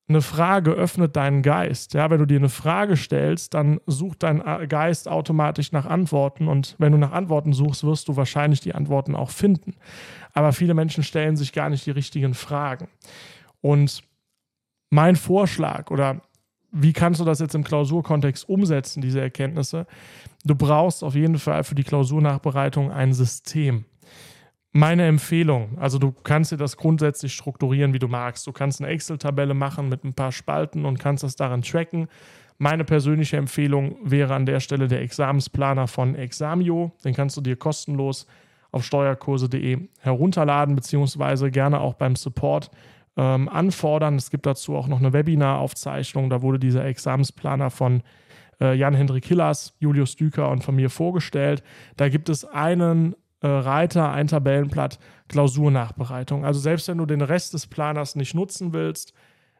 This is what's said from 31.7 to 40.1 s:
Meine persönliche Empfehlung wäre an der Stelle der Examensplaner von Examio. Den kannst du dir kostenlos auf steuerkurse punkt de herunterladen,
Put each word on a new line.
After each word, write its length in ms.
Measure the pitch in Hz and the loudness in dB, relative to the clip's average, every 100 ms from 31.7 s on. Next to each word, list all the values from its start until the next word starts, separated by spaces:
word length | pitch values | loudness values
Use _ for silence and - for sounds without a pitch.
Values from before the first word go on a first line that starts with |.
| 165 165 170 160 - - - _ - | -4 -4 -6 -6 -10 -20 -20 _ -4
Meine 240 | 147 160 151 | -2 0 0
persönliche 520 | 151 139 156 151 147 | 2 2 0 0 -2
Empfehlung 600 | 139 - 143 143 139 262 | -4 -2 0 0 -2 -4
wäre 320 | 185 143 135 139 | 0 0 2 0
an 100 | 135 | 0
der 140 | 139 | -2
Stelle 280 | - 139 131 | -2 -2 0
der 140 | 127 | -2
Examensplaner 840 | 123 - 139 139 - - 139 135 123 | -4 -2 0 0 -2 -2 0 0 -2
von 260 | - 127 | -2 -2
Examio. 800 | 135 123 - 151 175 175 165 170 - | -2 -8 -6 -4 -2 0 0 -4 -6
Den 120 | 139 127 | -4 -2
kannst 200 | 139 147 | -2 -4
du 60 | |
dir 140 | 131 123 | -4 -2
kostenlos 720 | 156 151 - 139 135 135 - _ _ _ _ | -4 -4 -4 -4 -2 -6 -12 _ _ _ _
auf 140 | 131 - | -6 0
steuerkurse 640 | 143 139 127 - 135 127 | 0 2 0 -2 -2 0
punkt 160 | 135 131 | -2 -2
de 240 | 127 190 _ | -4 -6 _
herunterladen, 720 | 131 | -2